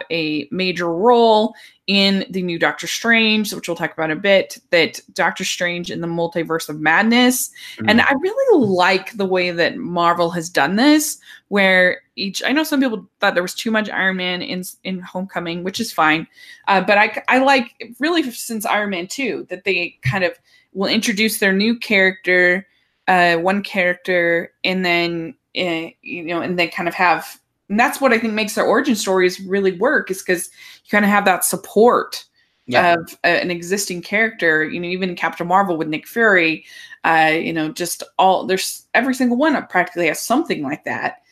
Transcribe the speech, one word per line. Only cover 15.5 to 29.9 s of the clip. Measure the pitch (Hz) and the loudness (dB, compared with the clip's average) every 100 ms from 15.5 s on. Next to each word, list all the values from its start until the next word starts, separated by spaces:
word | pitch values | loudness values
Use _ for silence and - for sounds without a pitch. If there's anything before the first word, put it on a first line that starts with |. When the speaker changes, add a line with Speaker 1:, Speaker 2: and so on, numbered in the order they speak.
| 175 | -6
Speaker 1:
which | 180 196 | -6 -6
is | 226 | -6
fine. | - 156 156 - _ - - - | 0 2 2 -2 _ -20 -10 0
Uh, | 196 | 0
but | 185 202 | 4 2
I, | 220 269 - | 2 0 0
I | 254 | 2
like, | 269 277 233 _ 226 233 | 4 2 0 _ -18 -6
really | 302 339 262 | -2 0 -2
since | 240 - 226 202 | -6 -8 -6 -2
Iron | 202 208 | -2 -2
Man | 185 180 | -6 -8
two, | - 262 151 - | -6 -6 -6 -8
that | 185 | -8
they | - 185 175 - | -4 -2 -4 -6
kind | - 202 | -4 -2
of | 180 - _ _ _ | -2 -4 _ _ _
will | 185 196 | -4 -2
introduce | 196 220 202 220 214 | 0 0 0 0 2
their | 202 | 0
new | 190 214 233 | 2 0 -2
character, | - 208 190 190 - 180 180 180 196 _ _ _ - | 0 2 2 0 0 2 4 2 -4 _ _ _ 0
uh, | 185 175 170 | 4 4 2
one | 180 202 | 0 -2
character, | 196 202 180 180 - 180 170 170 - _ | -2 -2 0 -2 -2 0 2 0 -4 _
and | 180 185 185 | -4 -2 0
then, | 170 170 170 165 - _ - | 0 0 -4 -8 -14 _ -6
uh, | 180 165 165 - | -4 -4 -8 -14
you | - 175 | -14 -12
know, | 165 170 | -6 -6
and | 139 180 | -4 -2
they | 165 | -2
kind | - 175 | -2 -6
of | - | 0
have, | 180 160 - - _ _ _ | 0 0 -4 -18 _ _ _
and | 208 | 0
that's | 262 269 | 0 2
what | 269 | 2
I | 226 | 2
think | 226 | 0
makes | 214 214 214 | -4 -4 -2
their | 160 | 2
origin | 214 294 214 | 2 2 -2
stories | - 190 185 180 | 0 2 2 0
really | 190 196 190 | -4 0 0
work, | 175 233 | 0 0